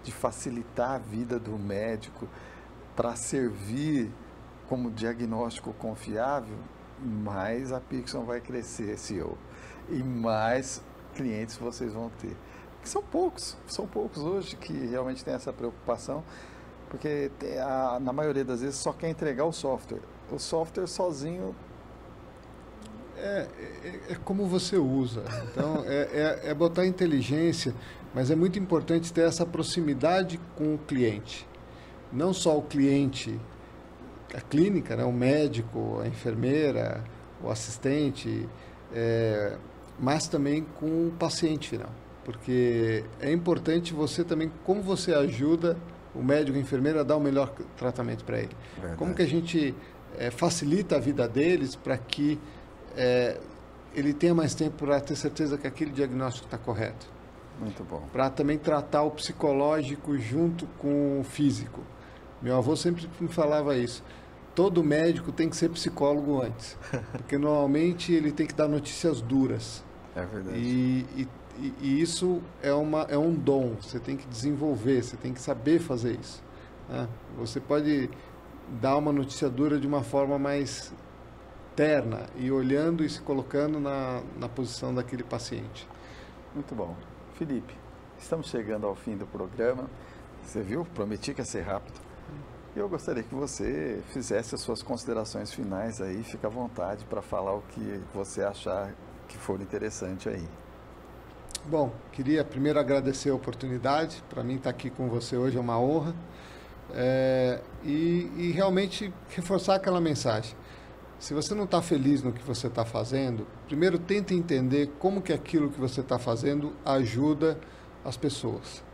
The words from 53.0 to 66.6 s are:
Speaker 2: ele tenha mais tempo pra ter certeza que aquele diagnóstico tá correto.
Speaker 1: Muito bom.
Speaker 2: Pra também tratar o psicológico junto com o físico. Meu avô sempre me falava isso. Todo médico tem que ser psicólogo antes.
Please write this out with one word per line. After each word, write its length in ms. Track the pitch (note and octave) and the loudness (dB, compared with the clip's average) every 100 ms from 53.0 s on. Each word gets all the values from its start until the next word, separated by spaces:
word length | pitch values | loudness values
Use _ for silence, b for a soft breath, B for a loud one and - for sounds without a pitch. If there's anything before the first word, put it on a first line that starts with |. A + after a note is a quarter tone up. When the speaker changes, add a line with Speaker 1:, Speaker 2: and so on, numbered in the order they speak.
| B2+ B2 A#2+ - - - - - - - | 6 6 4 0 -8 -16 -18 -18 -8 0
Speaker 2:
ele 180 | C#3+ | 2
tenha 200 | D3 F3 | 4 6
mais 200 | E3+ D3+ | 6 4
tempo 320 | - D#3 - C#3+ | 2 0 0 2
pra 140 | C#3+ | 2
ter 160 | C#3 D3+ | 2 -2
certeza 420 | D3+ - D#3 C#3+ | -2 0 0 2
que 100 | C#3+ | -2
aquele 240 | - D#3 | -2 -2
diagnóstico 560 | C3+ C#3 B2+ C3 A#2 - | 0 0 2 -2 -2 -8
tá 100 | A#2+ | -8
correto. 500 | A#2 G#2+ G#2+ A2+ - - - - - - | -4 -2 -2 -4 -14 -18 -18 -18 -18 -8
Speaker 1:
Muito 240 | G#2+ G2 | -8 -6
bom. 180 | F2+ E2 C#2+ | -8 -8 -6
Speaker 2:
Pra 180 | B2 C3 | 0 0
também 280 | C3+ C#3+ D3+ | 2 2 2
tratar 460 | D3+ D3+ C#3+ D3+ | 2 2 4 2
o 80 | D3+ | 2
psicológico 1080 | D3+ - - D#3 C#3 C#3+ D#3 C3+ C#3+ - C#3+ | 0 -6 0 2 4 4 4 2 -4 0 0
junto 480 | A2+ C3+ E3+ E3+ - - | 0 2 2 2 -6 -4
com 420 | C#3+ C#3+ C#3+ C#3 | 0 4 4 2
o 40 | |
físico. 580 | C3+ - D3 A2 A2+ - - - B B B - | -2 4 4 4 -4 -10 -14 -14 B B B -6
Meu 160 | B2 B2+ | 2 4
avô 180 | A#2+ D3+ | 4 4
sempre 340 | F3 E3+ E3+ - | 4 0 -4 -4
me 80 | E3+ | -2
falava 480 | E3+ D3+ D3+ D3 C3+ | 2 4 4 4 2
isso. 260 | A#2+ - B B B B - - | 2 -2 B B B B -8 4
Todo 280 | F#3+ F3 | 6 6
médico 480 | D#3 D3 E3 E3+ - | 6 6 6 4 0
tem 180 | - E3 | 2 2
que 80 | - | 4
ser 120 | E3 | 0
psicólogo 720 | E3 - - C#3+ D3 C#3+ C#3 | 2 -4 2 4 4 4 2
antes. 360 | A#2+ A#2 | 2 -4